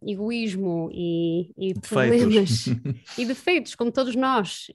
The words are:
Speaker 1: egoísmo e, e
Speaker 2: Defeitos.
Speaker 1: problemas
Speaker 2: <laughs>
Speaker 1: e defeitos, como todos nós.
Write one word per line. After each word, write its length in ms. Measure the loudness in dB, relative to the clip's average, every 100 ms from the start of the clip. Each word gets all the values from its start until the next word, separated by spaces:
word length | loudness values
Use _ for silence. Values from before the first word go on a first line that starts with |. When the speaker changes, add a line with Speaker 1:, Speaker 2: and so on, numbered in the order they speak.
Speaker 1:
egoísmo 840 | -8 -4 -4 -2 -2 -2 -2 -2 -4
e, 600 | -4 -2 0 0 -2 -4 -6
e 160 | -4
Speaker 2:
Defeitos. 140 | -4 -2
Speaker 1:
problemas 760 | 2 4 4 6 4 4 0
Speaker 2:
<laughs> 520 | 0 -2 -2 -8 -8 -4
Speaker 1:
e 80 |
defeitos, 500 | -4 -2 0 0 0
como 160 | -4 -2
todos 240 | 0 0
nós. 500 | 0 2 2 0 -8 -14